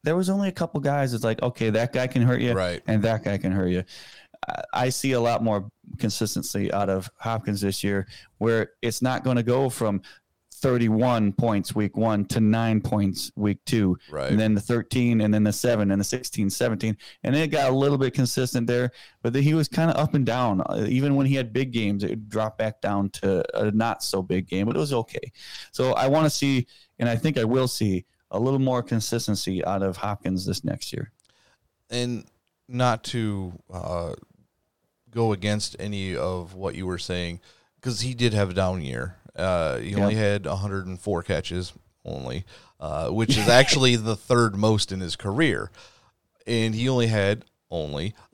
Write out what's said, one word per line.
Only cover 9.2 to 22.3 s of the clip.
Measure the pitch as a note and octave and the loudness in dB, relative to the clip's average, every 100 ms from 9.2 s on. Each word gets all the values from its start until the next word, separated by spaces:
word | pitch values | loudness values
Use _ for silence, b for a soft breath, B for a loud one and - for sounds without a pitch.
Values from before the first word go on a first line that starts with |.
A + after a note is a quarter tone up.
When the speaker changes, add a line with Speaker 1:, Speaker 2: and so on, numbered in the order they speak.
Speaker 1:
gonna | C3 A#2+ | 0 0
go | A2+ B2 C3+ | 2 2 0
from | - A2 G2 B B _ _ _ - | 0 -2 -2 B B _ _ _ -2
thirty-one | C3+ B2 A#2 A2 B2 A#2+ G#2 | 0 2 4 4 4 2 2
points | - A#2 G2+ - | 2 2 0 0
week | G#2+ G#2 - | -2 -2 0
one | A2+ G#2 | 0 2
to | G2 - | 0 2
nine | A2 A2+ A2+ G#2+ | 4 4 2 0
points | - G#2 G2 F2 - - | 0 0 0 -2 -10 -2
week | G#2 F#2+ - | -2 -2 0
two, | A#2 G2 F2+ - | 2 2 0 -4
Speaker 2:
Right. | D2 C2 | -6 0
Speaker 1:
and | G#2 | 2
then | A2 | 2
the | G#2+ | 0
thirteen, | - A#2 - B2+ A#2+ A2+ | 0 -2 0 0 2 4
and | G#2+ | 4
then | G#2+ | 4
the | G#2+ | 2
seven, | G#2 B2 A2+ G2+ | 2 0 2 2
and | G2 | 0
the | |
sixteen, | G2 B2+ B2+ - G2+ | 0 -4 -6 -2 -2
seventeen, | - B2 G#2+ A2+ G#2 B B | 0 -2 0 -4 -4 B B
and | - | -2
it | C#3+ D#3+ | 0 0
got | D3+ C3 | 0 2
a | |
little | C3 C#3 C#3+ | 2 2 2
bit | C3+ | 0
consistent | C3 B2 - B2+ B2+ A#2 | 2 0 0 0 0 0
there, | B2 B2 B B B | 0 0 B B B
but | A#2 | -2
then | C3 | 2
he | C#3+ | 2
was | D#3+ D3+ | 2 0
kinda | - E3 - | 0 2 2
up | D3 | 2
and | C#3+ A#2 | 2 2
down. | B2 B2 F#2+ - | 2 2 0 -2
Uh, | D2 G#2+ | -2 0
even | B2+ C#3+ C#3 | 2 2 2
when | C#3 | 2
he | |
had | C3+ A#2+ | 0 0
big | A#2 C3+ | -2 -2
games, | A#2 G#2 G2+ | 0 0 0
it | G2+ | -2
would | A2+ | -4
drop | G#2+ | -4